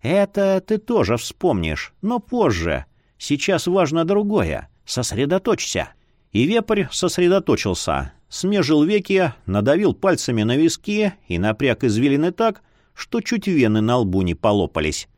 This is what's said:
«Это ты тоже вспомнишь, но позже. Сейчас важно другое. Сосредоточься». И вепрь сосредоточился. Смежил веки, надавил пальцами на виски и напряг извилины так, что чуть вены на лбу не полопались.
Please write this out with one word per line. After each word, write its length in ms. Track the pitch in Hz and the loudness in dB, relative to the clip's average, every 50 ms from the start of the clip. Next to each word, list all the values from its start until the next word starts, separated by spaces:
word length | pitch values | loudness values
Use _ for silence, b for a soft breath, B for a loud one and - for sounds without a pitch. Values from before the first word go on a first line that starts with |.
«Это 600 | - 123 170 202 202 196 _ 202 196 196 190 190 - | -2 0 2 2 0 0 _ 0 0 2 0 0 0
ты 120 | - 220 | -2 -4
тоже 400 | 208 - - 240 208 123 90 117 | -4 -2 -2 0 0 2 2 0
вспомнишь, 760 | 117 - - - _ - 180 131 95 82 80 78 76 - - _ _ | -4 -4 -10 -12 _ 0 0 0 0 -2 -2 -4 -6 -8 -14 _ _
но 180 | - 208 247 240 | -6 -4 -4 -4
позже. 680 | - _ - 240 214 147 107 85 82 85 76 64 - _ _ _ _ _ _ | -6 _ -2 0 2 2 0 0 -2 -2 -4 -4 -6 _ _ _ _ _ _
Сейчас 500 | _ - - 143 139 - - 196 220 - | _ -4 -4 -4 -2 0 0 0 0 0
важно 380 | 180 180 196 175 139 151 165 165 | 0 2 2 2 2 0 -2 0
другое. 640 | 165 202 208 208 202 214 196 101 80 73 57 - - _ _ _ | 2 0 0 0 0 0 0 0 0 -4 -6 -8 -14 _ _ _
Сосредоточься». 1040 | - - 127 120 - - 101 135 143 175 190 190 247 208 - - - - 92 78 - - _ _ _ _ _ _ _ | -8 -6 -4 -4 -4 -2 -2 -2 0 0 0 0 0 -2 -2 -2 -6 -4 -6 -6 -6 -12 _ _ _ _ _ _ _
И 140 | - 98 123 | 0 0 2
вепрь 400 | 160 220 233 220 - 220 208 180 123 | 2 2 -2 0 0 -2 -2 -2 -4
сосредоточился. 1200 | - - - - - - 180 175 190 196 - - 120 - - 104 90 - - - 76 67 69 67 - _ _ _ | -4 -4 -2 -2 0 2 2 4 2 2 2 0 -2 0 0 -4 -4 -4 -2 -4 -2 -4 -4 -8 -12 _ _ _
Смежил 540 | - - - 185 208 202 160 131 156 151 147 | -12 -6 -2 0 0 0 2 2 4 2 4
веки, 500 | 170 208 208 - - 196 190 180 156 - - - | 2 2 0 0 0 0 2 2 0 -2 -6 -8
надавил 480 | - 95 101 104 127 147 175 208 190 - | -2 -2 0 2 2 2 2 2 0 0
пальцами 500 | - - 190 175 - - - 120 113 104 | 0 0 0 0 0 -2 -2 -2 0 0
на 120 | 110 123 | 0 2
виски 580 | 143 160 165 160 - - - 208 208 214 196 175 _ _ | 2 2 2 0 -2 -6 -4 -2 0 0 -2 -2 _ _
и 100 | _ 87 | _ -4
напряг 460 | 85 92 107 107 - - 131 113 - - | -2 0 -2 -2 0 0 0 0 0 0
извилины 480 | 123 101 110 127 143 139 143 156 175 | 0 0 2 2 2 2 2 0 -2
так, 300 | 175 - 226 226 202 - _ _ _ _ _ _ _ | 0 0 0 0 0 -4 _ _ _ _ _ _ _
что 260 | - - _ - 233 | -20 -12 _ -6 -6
чуть 280 | - - 240 214 - | -4 -2 -4 -2 -2
вены 340 | 202 180 151 123 110 107 107 | 0 2 2 2 4 2 2
на 160 | 107 110 123 | 2 2 2
лбу 240 | 127 117 95 90 95 | 2 0 0 0 0
не 140 | 92 90 82 | 0 0 -2
полопались. 760 | - - 107 104 104 87 80 _ - 76 78 73 - - _ _ | 0 0 2 2 2 0 0 _ -2 -2 -2 -4 -6 -10 _ _